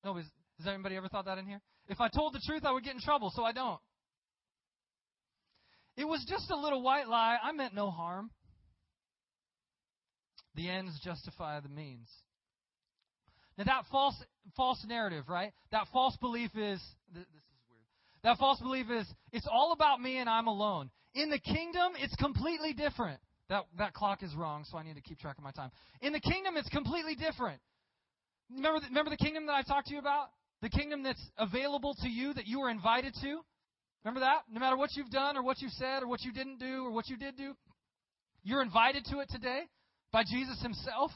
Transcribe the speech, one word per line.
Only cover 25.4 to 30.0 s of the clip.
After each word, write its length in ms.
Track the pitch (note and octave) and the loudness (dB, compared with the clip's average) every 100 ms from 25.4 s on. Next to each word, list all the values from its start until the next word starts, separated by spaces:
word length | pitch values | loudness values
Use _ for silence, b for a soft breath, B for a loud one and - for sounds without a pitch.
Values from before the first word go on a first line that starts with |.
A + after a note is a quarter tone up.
my 80 | C#3+ | -12
time. 200 | C3+ C3 B B B | -10 -10 B B B
In 120 | C4 | -4
the 60 | D4+ | 0
kingdom, 380 | - F4+ F#4+ E4 | 0 0 0 -2
it's 120 | - | -2
completely 460 | C#4+ C#4+ E4 D#4 C#4 | -2 -2 -2 -2 -2
different. 440 | D#4+ - A#3 C#3 _ _ _ _ _ _ _ _ _ | -4 -2 -6 -6 _ _ _ _ _ _ _ _ _
Remember 280 | B3+ D4 D#4 | -2 0 0
the, 60 | C#4+ | 0
remember 220 | C4 D4+ | 0 2
the 80 | D4 | 2
kingdom 300 | D4 D#4 D4+ | 2 2 0
that 60 | |
I 100 | C#4+ | 0
talked 240 | C4+ C#4 C4+ | 4 2 2
to 60 | |
you 60 | |
about? 280 | C#4+ | -4